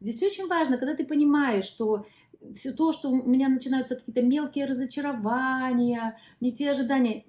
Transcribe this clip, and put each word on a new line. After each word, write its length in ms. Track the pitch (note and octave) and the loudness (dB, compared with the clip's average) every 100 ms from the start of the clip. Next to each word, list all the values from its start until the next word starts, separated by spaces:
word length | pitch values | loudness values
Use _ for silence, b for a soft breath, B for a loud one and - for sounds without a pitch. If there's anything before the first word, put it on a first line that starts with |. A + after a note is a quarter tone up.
Здесь 220 | G#3 A#3 | -8 -2
очень 240 | G4 G4+ F#4 | -2 -2 -2
важно, 300 | E4+ D4 B3 | 0 0 0
когда 180 | C4 D#4 | -2 -4
ты 100 | C#4 | -2
понимаешь, 600 | D4+ D4 C#4+ C#4 G#3 F#3+ | 2 4 4 2 0 -2
что 400 | - A3 G#3 G#3 B B - - - | -4 -2 -2 -4 B B -20 -20 -12
все 180 | C4+ | -10
то, 200 | B3+ D#4+ | 0 0
что 160 | D#4 C#4 | 0 0
у 180 | B3+ B3 | 0 4
меня 200 | C4 C4+ | 2 4
начинаются 460 | C4 B3+ C4 B3+ B3 | 2 0 -2 -2 -6
какие-то 240 | - B3 | -4 2
мелкие 420 | B3 C#4+ D4 C#4+ C#4 | 2 2 0 -2 -2
разочарования, 1500 | B3+ C4 - C#4+ B3 G#3 B3 C4 C4 B3+ B3 A#3+ A#3+ A3+ A3+ B B | -2 -4 -4 -4 -2 -2 0 0 -2 0 2 2 0 -4 -8 B B
не 100 | B3 | -4
те 180 | B3 C#4+ | -2 -2
ожидания, 520 | C4+ A#3+ C4+ A#3+ G#3+ | 0 2 2 2 0